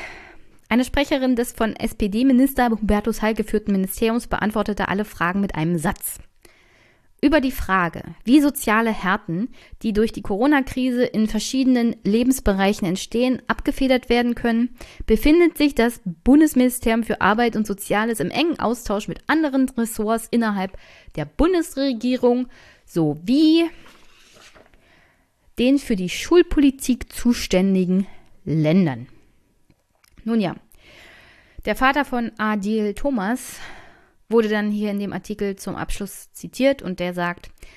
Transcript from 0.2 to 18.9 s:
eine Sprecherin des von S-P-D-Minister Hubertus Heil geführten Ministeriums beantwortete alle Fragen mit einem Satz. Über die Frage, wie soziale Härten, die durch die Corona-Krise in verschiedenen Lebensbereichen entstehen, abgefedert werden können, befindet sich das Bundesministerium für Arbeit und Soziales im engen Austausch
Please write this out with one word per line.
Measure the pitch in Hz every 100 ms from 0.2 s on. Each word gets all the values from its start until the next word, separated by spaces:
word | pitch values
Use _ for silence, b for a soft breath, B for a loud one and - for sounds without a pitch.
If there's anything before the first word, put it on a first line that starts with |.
| B B B B -
eine | 226
Sprecherin | 254 285 285 285 254 233
des | 247
von | - 220 -
S-P-D-Minister | 220 - 208 214 269 247 269 269 240
Hubertus | 214 208 208 226 220
Heil | 214
geführten | 220 214 208 214
Ministeriums | 196 190 - 226 233 -
beantwortete | - 214 214 208 202 -
alle | 196
Fragen | 208 - 170 190
mit | 196
einem | - 165 175
Satz. | 165 - - - - _ b b b b b b b b
Über | 285 302
die | 254
Frage, | - - 190 170 - - -
wie | 220 294
soziale | 285 277 - 214 226
Härten, | 214 180 208 - 170 247 b b b
die | 220
durch | 202 226
die | -
Corona-Krise | - 202 269 285 262 262 254 247
in | 247 214 220
verschiedenen | 214 - 262 262 247 233 -
Lebensbereichen | 196 220 247 262 - 190 196 208 175
entstehen, | 185 - 233 254 254 -
abgefedert | 226 - - 262 254 -
werden | 240 240
können, | 233 233 226 247 - B B
befindet | - 220 294 339 339 -
sich | 294
das | 277 233 - 185
Bundesministerium | - - 302 311 254 254 - 233 226
für | 220 -
Arbeit | 185 220 240 226
und | 214
Soziales | 196 - 202 226 226
im | 170
engen | - 330 -
Austausch | 214 233 -